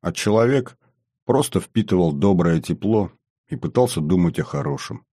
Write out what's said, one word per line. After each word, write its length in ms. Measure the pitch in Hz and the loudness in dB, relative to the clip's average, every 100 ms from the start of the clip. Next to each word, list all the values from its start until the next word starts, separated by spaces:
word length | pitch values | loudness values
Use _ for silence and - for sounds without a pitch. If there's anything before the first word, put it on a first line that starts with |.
а 100 | 90 | -6
человек 680 | 82 - 107 117 139 127 - _ _ _ _ - | -4 0 2 4 2 -2 -12 _ _ _ _ -2
просто 340 | 131 143 - | 0 0 -2
впитывал 520 | - - 107 92 85 | -2 -2 0 2 2
доброе 480 | 71 98 95 85 82 | 2 2 4 2 0
тепло 520 | - 87 101 110 95 _ _ _ _ | -2 -4 0 0 0 _ _ _ _
и 60 | 127 | -10
пытался 460 | 82 - 123 - | -4 0 0 0
думать 380 | 76 92 87 - | 0 2 2 0
о 40 | |
хорошем. 600 | - 71 71 69 - - _ | -6 -6 -6 -8 -10 -14 _